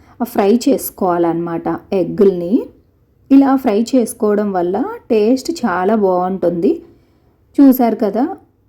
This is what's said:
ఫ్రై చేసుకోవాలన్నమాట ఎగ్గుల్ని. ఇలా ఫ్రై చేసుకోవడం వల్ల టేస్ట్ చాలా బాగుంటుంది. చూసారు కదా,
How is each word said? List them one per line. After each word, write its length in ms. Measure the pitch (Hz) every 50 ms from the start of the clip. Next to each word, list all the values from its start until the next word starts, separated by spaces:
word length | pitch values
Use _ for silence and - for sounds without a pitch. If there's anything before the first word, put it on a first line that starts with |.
| _ _ - _ 240
ఫ్రై 360 | - - 233 208 196 226 240 - 277
చేసుకోవాలన్నమాట 1120 | 254 - - - - - 208 185 170 175 170 170 165 165 170 170 170 165 165 165 165 - - _ -
ఎగ్గుల్ని. 680 | 190 170 165 165 165 202 196 180 175 175 175 208 330 480 - - _ _ _ _ _ _ _ _ _ _ _
ఇలా 260 | 269 269 277 269 269
ఫ్రై 260 | 262 269 240 202 202 233
చేసుకోవడం 680 | 233 - 262 220 240 - - - 208 208 202 214 208 190
వల్ల 320 | 180 175 175 190 214 285 415 466 466 - _
టేస్ట్ 420 | 247 214 208 220 262 262 - - 339
చాలా 420 | - - 214 175 180 185 208 220
బాగుంటుంది. 880 | 220 202 190 185 180 180 185 190 185 185 170 180 170 170 254 349 - - - - _ _ _ _ _ _ _ _ _ _ _ _ -
చూసారు 360 | 285 269 247 262 247 226 220
కదా, 400 | 214 - 202 185 214 262 349 392 - _ _ _ _ _